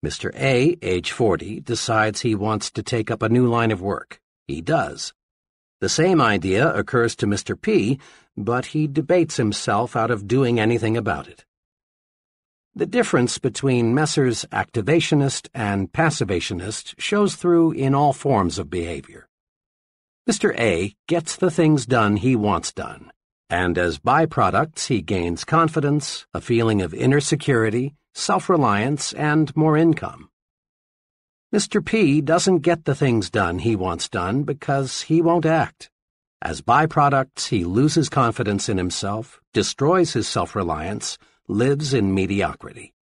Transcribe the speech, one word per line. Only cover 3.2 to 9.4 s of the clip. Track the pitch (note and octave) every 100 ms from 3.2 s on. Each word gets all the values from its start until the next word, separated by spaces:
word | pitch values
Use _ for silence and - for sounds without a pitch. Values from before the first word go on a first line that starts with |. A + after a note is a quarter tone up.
a | A2
new | A#2+ B2
line | A#2 A#2
of | G#2
work. | F#2+ F#2+ - - _ _ _
He | D2
does. | D#2+ D#3 D#2+ C#2+ - _ _ _ _ _ _ _
The | F#2+
same | - E3+ F3
idea | A#2+ G2+ F2+ F#2+ D3
occurs | G#2 G2+ B2 A#2 -
to | G#2+
Mister | G2+ - G#2
P, | - G#3+ G#2 C3+ - - _ -
but | G#2 A#2+ -
he | D3+ D3+
debates | C#3 D3+ F3+ D#3+
himself | -